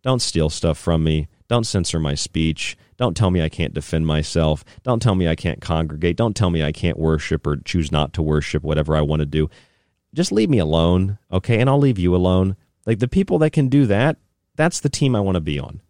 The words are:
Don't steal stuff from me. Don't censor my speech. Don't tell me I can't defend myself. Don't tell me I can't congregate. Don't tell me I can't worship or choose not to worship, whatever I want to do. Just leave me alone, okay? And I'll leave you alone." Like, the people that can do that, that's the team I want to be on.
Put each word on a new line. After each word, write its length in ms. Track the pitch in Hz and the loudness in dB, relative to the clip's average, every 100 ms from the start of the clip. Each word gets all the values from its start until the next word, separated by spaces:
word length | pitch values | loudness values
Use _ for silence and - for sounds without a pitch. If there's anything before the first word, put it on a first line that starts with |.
Don't 220 | 127 131 | 0 0
steal 260 | - 82 78 | 0 0 0
stuff 300 | - 85 78 | 0 -2 -2
from 260 | - 82 | 0 2
me. 240 | 80 78 76 _ _ | 2 0 -2 _ _
Don't 180 | 120 113 | -2 0
censor 340 | 101 85 85 | -2 -2 -2
my 140 | 78 | -2
speech. 600 | 73 - 80 80 78 - - _ _ | -4 -4 -2 0 -2 -8 -10 _ _
Don't 200 | 123 85 | -4 0
tell 140 | 101 | 2
me 120 | 90 | 2
I 80 | 80 | 0
can't 240 | - 82 | -2 -6
defend 320 | - - 80 80 | -6 -4 -2 0
myself. 580 | 76 76 82 80 76 - - | 0 -2 0 0 0 -6 -12
Don't 200 | - 117 | -4 0
tell 120 | - | 2
me 140 | 92 87 | 2 0
I 80 | 80 | 0
can't 240 | 90 - | -2 -6
congregate. 560 | - 80 82 76 87 87 | -4 -2 -2 -2 -2 0
Don't 180 | 117 | -2
tell 160 | 101 95 | 0 0
me 140 | 85 | 0
I 80 | 73 | -2
can't 260 | 78 87 - | -2 -4 0
worship 480 | 80 78 - 80 - | 0 0 0 -4 -2
or 120 | 71 | -4
choose 340 | - 90 76 | -2 -2 0
not 220 | 76 71 | 0 -2
to 80 | - | -2
worship, 400 | 78 76 73 - | 0 0 0 -4
whatever 340 | 80 73 76 78 | -2 -2 0 0
I 60 | |
want 180 | 73 78 | 2 0
to 60 | 73 | 0
do. 240 | 76 76 - _ _ _ _ _ | 0 -2 -4 _ _ _ _ _
Just 180 | - 180 | -6 -2
leave 160 | 202 214 | 0 2
me 100 | 131 | 2
alone, 600 | 80 82 82 90 95 101 _ | 2 2 4 2 0 -4 _
okay? 300 | 92 - 113 | -6 0 0
And 80 | 127 | 2
I'll 100 | 139 | 2
leave 200 | 143 107 | 2 2
you 180 | 87 90 | 2 2
alone." 400 | 90 92 95 98 _ _ - | 4 2 2 -2 _ _ -4
Like, 140 | 107 | -2
the 80 | 123 | 0
people 300 | 185 196 180 | 0 0 2
that 100 | 156 | 2
can 180 | 160 135 | 2 2
do 160 | 139 131 | 2 4
that, 300 | 101 139 165 _ _ _ | 2 2 -2 _ _ _
that's 260 | - 160 - | -2 -2 0
the 80 | 147 | -6
team 260 | - 143 | 0 0
I 60 | 117 | 2
want 140 | 98 | 0
to 60 | 92 | 0
be 180 | 78 71 | -2 -4
on. 240 | 65 - _ | -6 -14 _